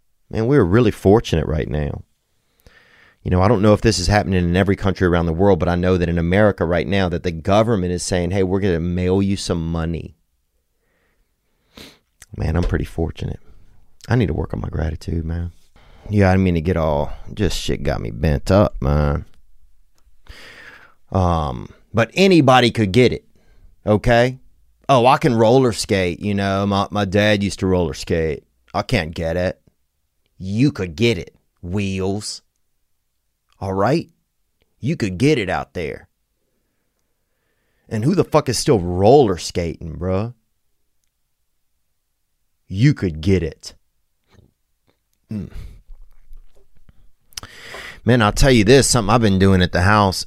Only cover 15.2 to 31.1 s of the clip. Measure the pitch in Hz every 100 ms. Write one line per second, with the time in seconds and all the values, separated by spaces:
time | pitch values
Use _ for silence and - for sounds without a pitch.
15.2 | 80 85 85 - _ _ - - - 104
16.2 | 95 95 92 85 80 85 78 73 73 -
17.2 | - - 95 - - 62 - 60 55 55
18.2 | 80 71 - 95 98 - 67 73 73 73
19.2 | - - - - - - _ _ _ -
20.2 | - - - - - - - _ - 95
21.2 | 90 82 73 62 50 - _ 101 113 -
22.2 | 196 175 131 127 120 110 104 92 123 -
23.2 | _ _ _ - - _ - 107 120 117
24.2 | 123 131 - _ _ _ - 135 120 147
25.2 | 156 117 113 127 127 104 - 101 90 82
26.2 | 104 101 98 98 101 98 101 104 98 101
27.2 | 104 104 101 - 95 90 85 65 - 85
28.2 | 80 73 _ _ _ 92 101 113 80 82
29.2 | 82 85 90 - _ _ _ _ _ _
30.2 | _ - 92 104 123 - 90 80 117